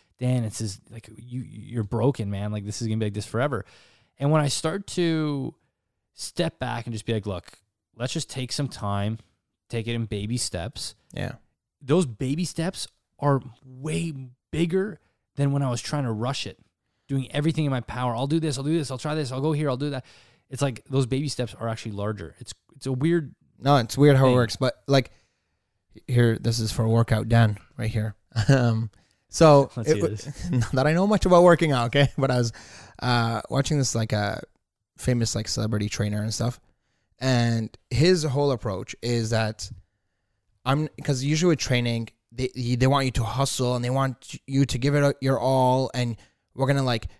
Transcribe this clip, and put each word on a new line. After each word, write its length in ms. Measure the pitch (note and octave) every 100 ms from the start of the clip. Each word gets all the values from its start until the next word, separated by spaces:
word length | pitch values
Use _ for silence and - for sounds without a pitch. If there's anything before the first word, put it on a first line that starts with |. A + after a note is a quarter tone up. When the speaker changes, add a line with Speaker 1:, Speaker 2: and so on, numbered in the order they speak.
| _ _
Speaker 1:
"Dan, 240 | B2+ B2+
it's 140 | A2 -
just, 220 | A2 G2 -
like, 180 | A#2 - -
you, 240 | B2 B2
you're 420 | G2+ G#2 G2+ A#2
broken, 460 | G2+ A#2 B2+ C#3 G2+
man. 220 | G2 G#2
Like, 140 | G#2+ G2+
this 160 | -
is 60 | A2+
gonna 80 | A2
be 60 | G#2+
like 80 |
this 120 | G#2 -
forever." 380 | A2+ C#3+ A#2 - - _ _ _ -
And 120 | C#3+
when 120 | D#3
I 80 | D3
start 380 | - D#3+ G3 -
to 680 | - E3+ D#3+ D3+ C#3+ B2+ - _ _ _ _ _ -
step 440 | - - E3 -
back 260 | B2 A#2 A#2
and 60 |
just 120 | A2 -
be 80 |
like, 120 | A2 G2+
"Look, 340 | F2+ - - _ _ _ -
let's 160 | B2
just 180 | E3 -
take 220 | - B2
some 160 | - C3+
time, 520 | - G#2 G2+ G2+ A2+ - _ _ _ _
take 180 | A#2 A2
it 80 | A#2
in 100 | A2
baby 300 | G#2 G#2 A#2+
steps." 580 | - F2 B2 - - - _
Speaker 2:
Yeah. 200 | - - - _ _ _ _
Speaker 1:
Those 240 | B2+ E3 D3
baby 380 | G#2+ C3 D#3
steps 440 | F3+ - E3 - - _ _ _
are 220 | C#3+ C3+ B2+ -
way 480 | C3 B2+ D3+ E3 E3+ C3+ B2+ B2+ _
bigger 500 | D#3 E3+ F#3+ G#3 D#3 _ _ _ -
than 160 | C#3
when 100 | C#3
I 80 | C3+
was 120 | A#2+
trying 220 | - D3 B2+
to 60 |
rush 340 | G#2+ A#2+ C3+ G2+
it, 100 | - _ _ _ _ -
doing 200 | C#3 B2
everything 320 | C#3+ D#3 D#3+ D3
in 60 |
my 100 | C3
power. 340 | - B2 B2+ A2+
"I'll 100 | C#3
do 140 | E3
this, 180 | D#3+ C#3
I'll 60 |
do 140 | C#3 E3
this, 120 | C#3+
I'll 80 | C3
try 160 | D3+
this, 160 | D#3 C3
I'll 80 | C3
go 100 | C#3+
here, 180 | D3+ D3+
I'll 60 | B2+
do 140 | D3
that." 160 | C3+ - - _ _ _
It's 120 | B2+
like 240 | C#3 A#2 -
those 160 | C3+ B2
baby 220 | C3 D3
steps 260 | - A#2+
are 140 | - A#2
actually 240 | A2 A2+
larger. 440 | G2+ G#2 G#2 D#2+ -
It's, 140 | - - _
it's 120 | _ C3+
a 80 |
weird 420 | B2+ D#3 E3+ C#3+ - _ _
Speaker 2:
No, 160 | C3+ C#3+
it's 200 | A#2 C3
weird 180 | D3 C3
how 100 | C3
it 40 |
Speaker 1:
thing. 60 | B2
Speaker 2:
works. 200 | A#2 -
But, 260 | B2+ - -
like, 240 | C#3 - _ _ _ _ _ _ _ _ - -
here, 300 | A#2+ A#2 A2+
this 220 | A#2 A#2
is 120 | A2
for 160 | - A2
workout 400 | A2+ A2+ A2 A2
Dan 300 | A#2 A2 G#2 - -
right 120 | A2+
here. 240 | A2+ A2 - _
<laughs> 160 | A#2 G#2+
Um, 400 | C3+ A#2+ A2 A2+ - _ _ _
so 420 | - E3 C#3+ C#3 -
Speaker 1:
Let's 140 | A#2
Speaker 2:
it 40 | D#3+
Speaker 1:
see 40 |
Speaker 2:
w-, 140 | G2+ G#2
Speaker 1:
this. 360 | C3+ - F3+
Speaker 2:
<laughs> 0 |
not 200 | B2+ A#2
that 140 | C3 C#3
I 60 |
know 120 | E3+ G3+
much 180 | G#3 F#3
about 180 | F3
working 300 | F3 D#3+ D#3+
out, 140 | B2+ A#2
okay? 200 | C#3 F#3
<laughs> 40 | -
But 140 | C3
I 60 | B2
was, 160 | A#2 - - - - -
uh, 400 | A#2+ A#2+ A#2 A2+ -
watching 280 | C3 C#3 D3
this, 160 | B2+ A2+
like, 180 | A2
a 280 | G#2+ G2+ - - _ _ _ _ -
famous, 380 | - A#2+ A2+ A2+
like, 140 | A2
celebrity 400 | - A2 G#2+ G2+
trainer 320 | - G#2 G#2
and 120 | A2
stuff. 280 | A2 A#2+ - _ _ _ _ _ _
And 560 | C3 B2 A#2 A2+ A2 - _
his 340 | B2 E3+ F#3
whole 280 | D3 C3 C#3+
approach 440 | B2 A2+ F#2 G#2 -
is 280 | A#2 A#2 A2
that 380 | A2 A2 - - - - _ _ _ _ _ _ _ B2
I'm, 220 | C#3+ D#3 -
'cause 200 | - C3
usually 260 | C#3 D#3 F3
with 100 | D3+
training, 500 | - B2 A#2+ A#2 A#2 - _
they, 180 | A#2 C3+ - A#2+ B2
they 100 | C3
want 180 | C#3 C3
you 60 |
to 120 | B2+
hustle 520 | G#2+ A#2+ C#3 - B2 B2
and 100 | B2
they 40 |
want 480 | C3 C3+ B2 - - -
you 180 | C3+ C#3
to 120 | B2
give 180 | C#3 C#3+
it 220 | C#3+ C#3
your 180 | C3 C3
all, 520 | C3 C3 B2+ C3 C3
and 240 | B2+ A#2+ A2+ _ _ _ A#2
we're 120 | C3
gonna, 160 | C#3
like, 240 | C3 A2+ - -